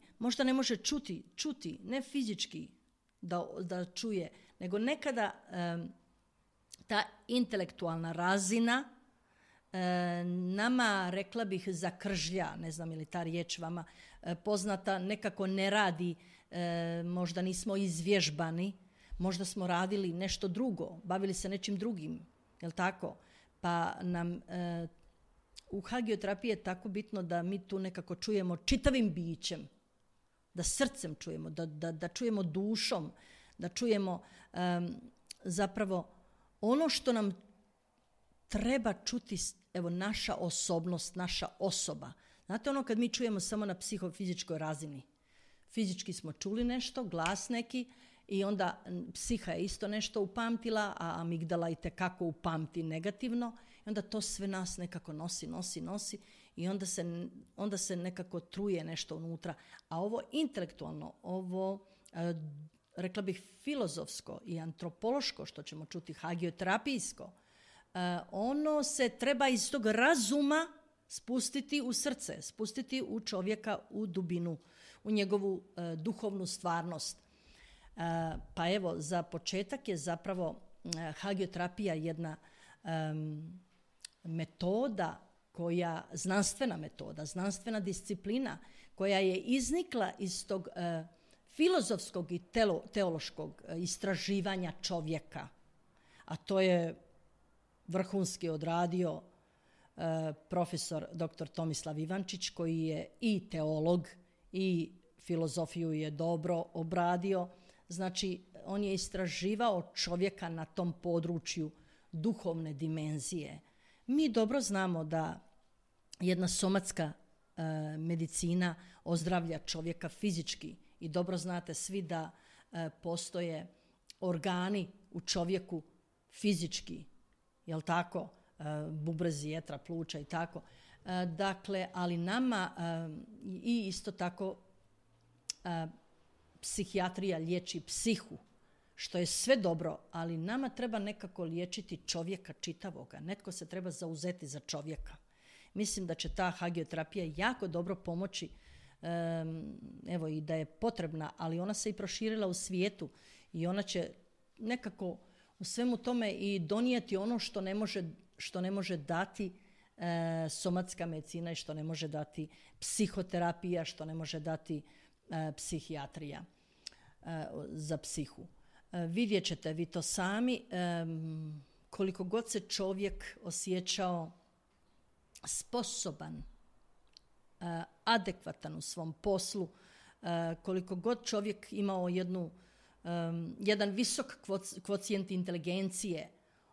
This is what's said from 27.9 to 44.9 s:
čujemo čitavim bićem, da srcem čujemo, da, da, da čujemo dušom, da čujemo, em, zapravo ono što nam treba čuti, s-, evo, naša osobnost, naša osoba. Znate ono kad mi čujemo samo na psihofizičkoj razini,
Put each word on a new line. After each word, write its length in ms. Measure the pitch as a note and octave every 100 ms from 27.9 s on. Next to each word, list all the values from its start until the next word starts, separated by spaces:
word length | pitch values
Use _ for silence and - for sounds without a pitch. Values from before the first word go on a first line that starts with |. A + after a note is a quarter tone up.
| F#3 D#3+
čujemo 420 | F3 - G#3 F3+ E3+
čitavim 580 | - C4+ C#4+ C4 G#3+
bićem, 540 | D#3+ E3+ D#3+ - D#3+ D3 _ _ _ _ _ _ _ _
da 80 | E3+
srcem 520 | F3 - C4+ - E3
čujemo, 360 | D3+ - D#3+ D#3
da, 160 | D#3 E3
da, 260 | D3+ E3
da 160 | D#3+ E3+
čujemo 340 | - A#3+ G#3+
dušom, 680 | F3+ E3 G#3 A3 - G3+ D#3 - - - - -
da 100 | E3+
čujemo, 540 | - A#3+ G#3 F#3+ F3 - - -
em, 420 | F3 F3+ F3 F3 - - - - -
zapravo 720 | F#3+ F3 G3 G3 G3+ F#3 - - - _ _ _
ono 280 | G#3 C4+ D#4+
što 240 | - -
nam 200 | A#3 G#3 F3+ - - _ _ _ _ _ _ _ _ -
treba 440 | G#3 A#3+ C4+ A3 G3
čuti, 320 | - A#3+ - F3+
s-, 180 | - - _
evo, 160 | F3 E3+
naša 440 | F3 G3 G#3+ -
osobnost, 840 | - F3 - - E3+ E3+ F3 - F3+
naša 320 | F3+ - - -
osoba. 540 | - - - D3+ C3 - - - -
Znate 240 | G#3+ C#4+
ono 120 | C#4
kad 160 | C4 A3
mi 100 | A#3+
čujemo 320 | - A#3+ G3+
samo 260 | - G#3+ G#3
na 80 |
psihofizičkoj 840 | F3+ - G#3 F3+ - F#3+ F3 - D#3
razini, 440 | D#3 D3+ D#3